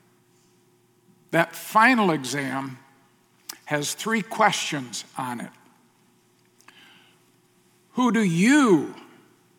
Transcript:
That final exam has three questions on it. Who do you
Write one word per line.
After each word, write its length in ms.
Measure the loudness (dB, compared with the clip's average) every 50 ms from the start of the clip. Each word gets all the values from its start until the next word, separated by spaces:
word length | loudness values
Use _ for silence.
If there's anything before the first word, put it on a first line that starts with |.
| _ _ _ _ _ _ _ _ _ _ _ _ _ _ _ _ _ _ _ _ _ _ _ _ _ _
That 240 | -2 -2 -2 -2 -4
final 560 | -12 -12 0 4 4 6 6 6 4 2 2
exam 680 | 0 -2 -4 -6 -6 -6 -6 -6 -6 -6 -8 -8 -12 -16 -20 _ _ _ _ _ _ _ _ _ _ _ _ -20 -20 -18 _
has 300 | -6 -6 -4 -4 -6 -8
three 260 | -8 -4 -2 -2 -2
questions 840 | -2 -4 0 2 2 2 2 0 -4 -6 -6 -6 -8 -8 -12 -12 -14 -12 -12 -10
on 220 | -8 -8 -8 -10
it. 100 | -12 -14 -16 _ _ _ _ _ _ _ _ _ _ _ _ _ _ _ _ _ _ _ _ _ _ -20 -20 -20 -20 -20 -20 _ _ _ _ _ _ _ _ _ _ _ _ _ _ _ _ _ _ _ _
Who 180 | -2 0 0
do 100 | 2 2
you 720 | 0 0 2 2 4 4 4 6 6 6 4 4 2 -2 -10 -16 -20 -20 -20 -20 _ _ _ _ _ _ _